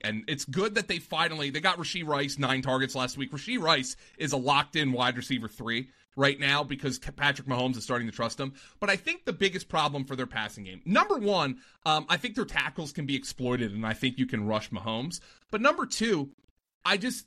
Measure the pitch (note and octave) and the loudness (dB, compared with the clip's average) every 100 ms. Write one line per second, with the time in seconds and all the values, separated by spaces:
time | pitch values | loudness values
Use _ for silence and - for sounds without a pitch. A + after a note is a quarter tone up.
0 | G#2+ G#2+ A2+ D3 - C#3+ G#3+ G#3+ - F3 | -4 -4 -4 -6 -4 -2 0 0 -2 -4
1 | - D#3+ E3 D#3 C#3+ C#3+ F#3+ F3 E3 F3+ | -4 0 0 0 -4 0 0 0 -2 -4
2 | D#3 C#3+ C#3+ C#3+ C3 C3 B2+ C3 C3 C3 | 0 0 0 0 0 0 2 2 0 -2
3 | B2+ C#3 C3 C#3+ - B3 E3 D3+ B2+ - | -4 -4 -6 -6 -4 0 4 4 2 -8
4 | - - D3+ C3+ B2+ C#3+ D3 D#3 C#3 B2+ | -14 -6 -2 0 4 4 4 2 2 4
5 | B2 B2 - B2+ A2 - A2+ A#2 C3 _ | 2 0 -2 -2 -4 -8 -4 -4 -4 _
6 | _ - C#3 C#3 C#3+ C#3+ C#3+ C3+ C#3+ B2+ | _ 2 4 4 2 2 0 -2 -4 -4
7 | - - C#3+ C#3 C3+ B2 B2+ A#2 - B2 | -6 0 2 2 -2 0 0 -2 -2 -2
8 | A#2 A2+ A#2 - C3+ - - - G3+ F#3+ | -2 -4 -4 -4 -8 -8 -18 -4 0 0
9 | - F4 - E3+ G3 F3 - E3 D3 C#3+ | 0 -4 -4 0 0 0 -2 2 2 0
10 | C3+ C3 B2+ A2+ G#2+ - F#2+ F#2 - A#3+ | -6 -6 -4 -4 -6 -8 -14 -8 2 4
11 | G4 E4 G#3 F#3+ C#3+ B2+ - _ D#3+ D#3 | 6 4 2 4 2 -2 -10 _ 0 2
12 | D3 F3 B3 - G#3 D#3 C3 - D3+ - | 2 0 0 -4 -2 0 -2 -4 -8 -6
13 | C#3+ C3+ C3+ - B2 B2 A2 G#2 A2 A2 | -2 -2 -4 -4 0 0 0 -2 -4 0
14 | C3 B2+ B2+ A2+ G#2 G#2+ - G2 A2+ A2+ | 0 0 0 0 0 -2 -2 -6 -4 -4
15 | D3 - - - - G#3+ C4 E4+ C#4 - | -4 -8 -14 -20 -6 2 4 2 0 0
16 | A3+ D3+ C#3 - _ _ _ _ F3 G3 | 2 2 0 -8 _ _ _ _ 0 2
17 | B3 - | 0 -4